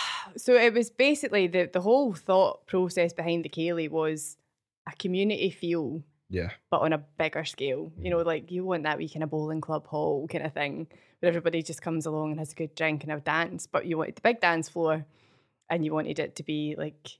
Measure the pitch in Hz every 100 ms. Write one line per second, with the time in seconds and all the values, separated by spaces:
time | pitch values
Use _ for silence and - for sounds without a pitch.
0 | - - - 233 - 247 233 220 226 -
1 | 277 294 - 202 180 180 175 180 190 254
2 | 277 165 - 190 185 - - 190 180 180
3 | 170 170 165 170 160 - 165 170 156 160
4 | 156 156 - - _ _ _ _ - -
5 | 185 180 208 208 185 - 170 170 135 160
6 | - _ _ 92 87 - _ 160 156 156
7 | 147 - 160 156 156 - 139 131 160 165
8 | 185 170 165 156 - 180 185 175 156 147
9 | 160 156 156 156 151 160 147 156 - 151
10 | 156 143 147 170 151 147 143 143 165 -
11 | _ _ 175 170 165 165 156 156 - 165
12 | 156 156 156 156 156 - 160 - 160 151
13 | 151 151 151 156 165 - - - - 160
14 | 160 - 226 240 175 165 156 175 160 156
15 | 147 _ _ _ _ _ _ 175 151 156
16 | 156 156 151 - 156 151 151 151 156 147
17 | - -